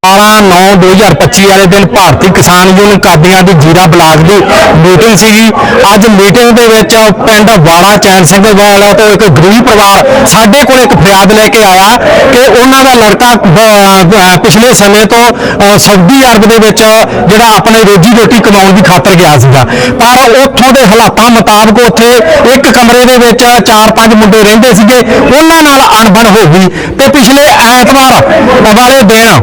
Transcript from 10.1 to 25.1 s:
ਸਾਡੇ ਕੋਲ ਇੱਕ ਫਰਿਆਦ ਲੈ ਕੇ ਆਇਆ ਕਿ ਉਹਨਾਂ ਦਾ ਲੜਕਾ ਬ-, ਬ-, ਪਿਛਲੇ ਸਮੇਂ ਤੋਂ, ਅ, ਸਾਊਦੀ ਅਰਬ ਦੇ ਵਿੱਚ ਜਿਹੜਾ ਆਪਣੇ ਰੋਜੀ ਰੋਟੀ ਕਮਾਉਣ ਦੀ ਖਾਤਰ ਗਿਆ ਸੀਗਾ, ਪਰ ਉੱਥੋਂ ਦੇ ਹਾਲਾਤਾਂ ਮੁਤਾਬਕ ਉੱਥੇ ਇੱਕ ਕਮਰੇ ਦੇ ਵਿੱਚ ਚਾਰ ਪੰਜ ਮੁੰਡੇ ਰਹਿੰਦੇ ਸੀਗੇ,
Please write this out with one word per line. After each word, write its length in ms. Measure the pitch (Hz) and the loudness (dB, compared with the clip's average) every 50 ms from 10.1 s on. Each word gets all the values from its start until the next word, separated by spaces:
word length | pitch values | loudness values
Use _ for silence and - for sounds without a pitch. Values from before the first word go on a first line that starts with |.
| - - - 165 | -2 -2 -2 -2
ਸਾਡੇ 360 | 160 208 226 214 202 285 285 | -2 0 0 0 0 0 0
ਕੋਲ 160 | - 262 254 | 0 0 0
ਇੱਕ 120 | 247 - | 0 0
ਫਰਿਆਦ 400 | 254 165 151 196 196 190 202 190 | 0 0 0 0 0 0 2 2
ਲੈ 160 | 214 214 214 208 | 2 0 0 0
ਕੇ 160 | 214 226 214 | 0 0 0
ਆਇਆ 340 | 196 185 185 190 202 233 247 - - - - - 269 269 | 2 2 2 0 0 0 -2 -2 -2 -2 0 0 0 0
ਕਿ 280 | 247 254 262 202 247 | 0 0 0 0 0
ਉਹਨਾਂ 220 | 240 262 262 269 262 | 0 0 0 0 0
ਦਾ 100 | 269 254 | 0 0
ਲੜਕਾ 400 | 240 226 214 220 226 247 247 247 | 0 0 0 0 0 0 -2 -2
ਬ-, 720 | 208 - 196 156 202 226 220 214 202 196 196 190 190 185 | 0 0 0 0 2 2 2 2 0 0 0 0 0 0
ਬ-, 380 | 165 208 214 180 185 180 170 - | 0 0 0 0 0 0 0 0
ਪਿਛਲੇ 300 | 226 156 208 233 254 240 | 0 0 0 0 0 0
ਸਮੇਂ 320 | - 202 202 202 208 220 | 0 0 0 0 0 0
ਤੋਂ, 240 | 202 233 233 233 240 | 0 0 0 0 0
ਅ, 480 | 226 - - - - - 202 202 208 190 | -2 -4 -6 -6 -4 -2 -2 0 0 0
ਸਾਊਦੀ 480 | - 208 208 190 175 170 262 269 262 254 | 0 0 0 0 2 2 0 2 0 0
ਅਰਬ 140 | 233 220 214 | 0 0 0
ਦੇ 220 | 214 226 226 214 220 | 0 0 2 0 0
ਵਿੱਚ 120 | 208 - 226 220 220 226 208 - - - - 165 | 0 0 0 0 2 0 0 -2 -4 -6 -2 -2
ਜਿਹੜਾ 280 | 202 220 233 233 220 196 | 0 0 0 0 0 0
ਆਪਣੇ 260 | - 226 226 226 220 | 0 0 0 0 2
ਰੋਜੀ 260 | 190 202 190 160 226 240 233 | 2 2 2 2 2 2 0
ਰੋਟੀ 200 | 226 185 262 233 | 0 0 0 0
ਕਮਾਉਣ 320 | - 226 202 202 190 190 | 0 0 0 0 0 0
ਦੀ 100 | 190 202 | 0 0
ਖਾਤਰ 300 | 185 185 180 175 180 208 | 0 0 -2 -2 0 0
ਗਿਆ 280 | 196 170 180 160 151 139 | 0 0 0 0 0 0
ਸੀਗਾ, 280 | 113 135 127 135 123 117 117 247 - - - - | 2 0 0 0 -2 -2 -4 -4 -4 -4 -4 -2
ਪਰ 300 | 339 233 370 381 262 240 | -2 0 0 0 0 0
ਉੱਥੋਂ 420 | 233 262 277 269 269 269 240 262 | 0 0 0 -2 -2 -2 0 0
ਦੇ 140 | 262 269 254 | 2 2 2
ਹਾਲਾਤਾਂ 440 | 196 214 233 233 196 - 202 214 247 | 2 2 0 0 0 -2 -2 -2 0
ਮੁਤਾਬਕ 500 | 240 233 208 - 208 208 220 220 208 240 247 | 0 0 0 0 0 0 0 0 0 0 0
ਉੱਥੇ 320 | 233 - - 233 233 247 240 220 220 214 - - 233 262 | 0 0 0 0 0 0 0 0 0 0 0 0 0 0
ਇੱਕ 180 | 262 - 311 | 0 0 -2
ਕਮਰੇ 340 | - 247 247 233 240 247 247 | 0 0 0 0 2 2 2
ਦੇ 120 | 240 254 247 | 2 2 2
ਵਿੱਚ 500 | 247 240 220 247 254 240 240 240 - - | 0 0 0 0 0 0 0 0 0 0
ਚਾਰ 240 | 226 214 220 220 | 0 0 0 0
ਪੰਜ 220 | 220 - 226 220 226 | 0 0 0 0 0
ਮੁੰਡੇ 300 | 214 220 208 196 220 208 | 0 0 0 0 0 0
ਰਹਿੰਦੇ 300 | 202 214 226 220 262 226 | 0 0 0 0 0 0
ਸੀਗੇ, 420 | 175 233 208 254 247 247 220 | 0 0 0 0 0 0 -2